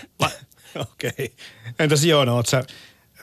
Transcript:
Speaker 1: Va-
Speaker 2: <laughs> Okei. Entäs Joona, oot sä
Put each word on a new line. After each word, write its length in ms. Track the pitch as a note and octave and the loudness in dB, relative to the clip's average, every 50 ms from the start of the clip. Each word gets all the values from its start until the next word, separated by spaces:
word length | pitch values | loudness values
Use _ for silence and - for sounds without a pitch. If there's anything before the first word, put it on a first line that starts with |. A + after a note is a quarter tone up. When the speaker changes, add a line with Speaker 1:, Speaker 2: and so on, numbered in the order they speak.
| - - _ - | -14 -12 _ -4
Speaker 1:
Va- 100 | - D3+ - - - - _ _ - - - | -4 -4 -4 -8 -18 -20 _ _ -20 -14 -10
Speaker 2:
<laughs> 100 | D#3+ C#3 - _ | -10 -10 -10 _
Okei. 380 | - - B2 - - C3+ A#2+ _ - - - - - - A#2 A#2+ - | -8 -8 -8 -6 -6 -10 -10 _ -16 -20 -20 -20 -20 -18 -12 -4 -2
Entäs 260 | D#3+ D3 D#3 D3 D3 | 0 2 2 2 4
Joona, 280 | E3+ D#3 C#3+ C3+ B2 A#2+ | 4 4 4 4 2 2
oot 140 | A#2+ A2+ - | 0 0 2
sä 160 | - C3 B2+ - - - - - - _ _ _ _ - | 0 0 -2 -2 -12 -20 -20 -20 -20 _ _ _ _ -20